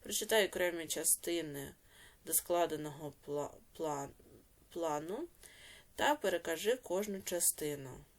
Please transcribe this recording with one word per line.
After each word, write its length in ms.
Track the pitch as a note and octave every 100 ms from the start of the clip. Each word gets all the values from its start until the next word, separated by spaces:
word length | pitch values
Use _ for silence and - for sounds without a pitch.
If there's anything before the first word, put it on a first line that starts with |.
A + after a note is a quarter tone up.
прочитай 460 | - - G#3+ A3+ F#3+
окремі 400 | - F3+ E3+ D#3
частини 880 | - D#3 - - E3+ D#3 C#3+ C#3 - - - - -
до 100 | -
складеного 760 | D#3+ - F3 E3+ D#3 D3+ C#3+ D3+ C#3+ -
пла-, 240 | D3 D3 - - -
план-, 340 | D#3+ C#3+ C#3 - - - - _ -
плану 560 | - E3 D3 D#3+ G#3+ E4+ - - - - - -
та 200 | - A3
перекажи 640 | - G3 F3 E3 E3 G3+ B3+
кожну 460 | - F3+ G3 G3
частину. 680 | - F3 - - D3+ C#3+ C3+ C#3 D3